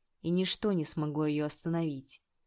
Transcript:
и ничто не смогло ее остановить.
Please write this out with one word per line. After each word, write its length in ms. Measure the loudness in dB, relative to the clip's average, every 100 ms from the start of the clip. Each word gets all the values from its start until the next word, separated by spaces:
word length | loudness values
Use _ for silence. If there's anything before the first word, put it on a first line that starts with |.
| _ _
и 80 | 0
ничто 420 | 2 2 0 2
не 120 | 2
смогло 420 | 0 -2 -2 0 2
ее 200 | 2 0
остановить. 760 | -2 -2 0 0 -4 -10 -18 _ _